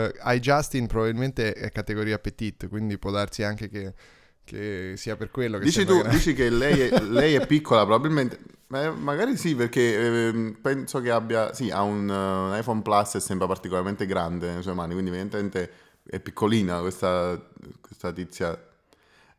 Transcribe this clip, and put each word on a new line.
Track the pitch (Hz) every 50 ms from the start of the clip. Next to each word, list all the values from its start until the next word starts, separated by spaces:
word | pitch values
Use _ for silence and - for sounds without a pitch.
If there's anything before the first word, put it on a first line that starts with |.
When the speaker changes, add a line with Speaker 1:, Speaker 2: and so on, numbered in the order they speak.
| 113
Speaker 1:
eh, | 101 - - - 123 123
iJustin | 123 120 135 143 147 143 - - 131 117
probabilmente | 110 - 113 110 113 113 113 127 135 135 - 113 107 104
è | - - 107
categoria | - - - - 107 107 107 107 107 104
petite, | - 104 - - 113 104 - - - 90
quindi | 104 107 110 107 101 95
può | - 104
darsi | 101 101 101 95 - -
anche | 107 104 107 104 110 101
che, | - 104 98 95 - - - - - - _ _ _ _ _
che | - 107 104 101 107 101 92 92 92 95
sia | 98 - 113 107 -
per | 107 104
quello | - 131 123 117 107 98
che | -
Speaker 2:
Dici | 202 175 214
Speaker 1:
sembra | 196 175 185
Speaker 2:
tu, | 175
Speaker 1:
grande. | - 113 127 165
Speaker 2:
dici | - - 143
che | 131 123 120
lei | 117 120 131 147 147 139
è, | 127 120 127 131
Speaker 1:
<laughs> |
Speaker 2:
lei | - 101 113 123 143 156 151
è | 131 - -
piccola, | 147 151 147 - 127 110 104
probabilmente... | 95 110 117 139 156 151 147 131 120 - - - - - _ _ -
Ma | 127 135 147 160
magari | 160 - 147 143 143 156 214 262 277 175
sì, | - 175 151
perché, | 120 120 120 - 135 120 117 110 104 117 117 117 117 117 113
ehm, | 113 117 113 110 107 -
penso | - 135 139 135 131 - - 139
che | 120 120
abbia... | 117 117 110 113 113 113 110 - -
Sì, | - 131 101
ha | 80 95
un, | 101 104 104 104 101 101
eh, | 98 98 95 95 95 95 92 95
un | 98 107
iPhone | 117 123 113 110 101
Plus | 107 104 101 104 - -
e | 101
sembra | - - 95 92 95 87
particolarmente | 95 - - 92 92 90 90 98 101 98 107
grande | 95 95 92 85 82 85 87 85 87
nelle | 85 87
sue | 90 95 90
mani, | 90 85 82 85
quindi | 92 95 90
evidentemente | 87 90 95 104 95 104 101 98 - 95 90 82 - - _ _ _ _ _ -
è | - 98
piccolina | - - - - 113 104 113 110 98 87 87 87
questa, | 87 92 92 - - 92 90 90 87 90 87 85 - - _ - - - - -
questa | - - - - - 90 85
tizia. | 90 90 82 - - 92 85 82 - - _ _ _ _ _ _ _ _ _ _ _ _ _ _